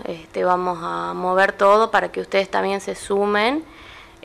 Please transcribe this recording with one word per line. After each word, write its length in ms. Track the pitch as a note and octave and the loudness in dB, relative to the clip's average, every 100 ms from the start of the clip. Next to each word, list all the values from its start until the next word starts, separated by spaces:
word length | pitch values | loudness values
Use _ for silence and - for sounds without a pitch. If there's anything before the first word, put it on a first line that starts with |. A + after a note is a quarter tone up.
este, 400 | - E3 D#3+ - | -10 -12 -10 -2
vamos 340 | F#3 F3+ F3+ E3+ | 0 2 0 -4
a 320 | F3 E3+ F3 | -6 -6 -6
mover 380 | F3+ F3+ F#3 G3 | -4 0 4 2
todo 400 | G3 G3+ G#3+ A3+ | 4 6 6 4
para 220 | G3+ F3+ | 0 -2
que 80 | F#3+ | -6
ustedes 280 | F3+ G3 F#3+ | -2 -2 0
también 320 | G3+ F#3+ G3 | -2 -2 -4
se 140 | G3 | -6
sumen, 720 | F#3+ - G3+ G3+ G#3 A3 D4+ D#4+ - - - - - | -8 -4 -2 0 0 0 -2 -6 -16 -20 -20 -20 -12